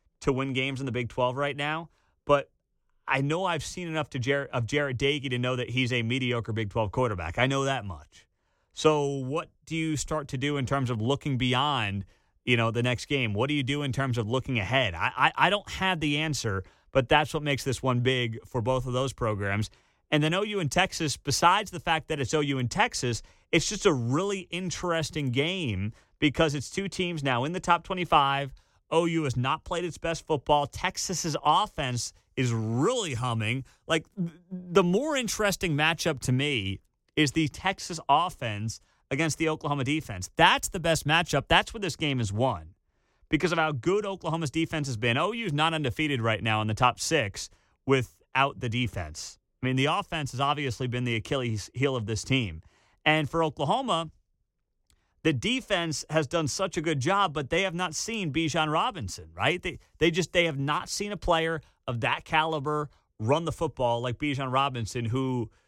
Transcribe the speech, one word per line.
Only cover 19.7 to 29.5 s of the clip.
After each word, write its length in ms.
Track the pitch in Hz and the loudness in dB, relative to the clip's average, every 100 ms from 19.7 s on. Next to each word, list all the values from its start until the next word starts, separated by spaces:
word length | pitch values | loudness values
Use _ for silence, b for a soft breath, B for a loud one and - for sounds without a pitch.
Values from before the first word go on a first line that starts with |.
| b b b b | b b b b
And 120 | 151 | 2
then 100 | 156 | 2
O 100 | 185 | 0
U 160 | 214 202 | -2 -2
and 120 | 151 | 0
Texas, 460 | 175 190 - 156 - | 2 2 0 -4 -4
besides 540 | - - 170 202 196 | -4 4 6 6 0
the 80 | 170 | -6
fact 280 | 175 160 - | 0 -2 0
that 120 | 151 | -4
it's 140 | 123 | 0
O 60 | 156 | 2
U 180 | 147 135 | 2 0
and 140 | 120 | -2
Texas, 500 | 175 240 - 123 110 b b b | -2 -4 -2 -4 -4 b b b
it's 160 | 170 - | 0 0
just 180 | 208 196 | 0 2
a 80 | |
really 540 | 135 117 143 202 196 170 | 2 0 0 0 -4 -6
interesting 840 | 175 180 - 180 165 151 156 135 | -8 -6 -4 -2 -2 -2 -4 -2
game 600 | 123 160 190 139 92 104 b b b | 0 0 0 -2 -2 -4 b b b
because 360 | 147 151 160 143 | 0 4 2 2
it's 140 | - | -4
two 180 | - 196 | -6 -6
teams 360 | - 175 160 | -4 -4 -2
now 200 | 135 120 | 0 0
in 80 | 147 | 0
the 80 | 185 | -2
top 240 | - 170 | 2 2
twenty-five. 720 | - 185 165 156 139 139 139 - b b - | 2 -4 4 4 6 0 -4 -10 b b 0
O 140 | 160 170 | 2 2
U 180 | 165 | 0
has 120 | 143 123 | 0 0
not 280 | 131 | 0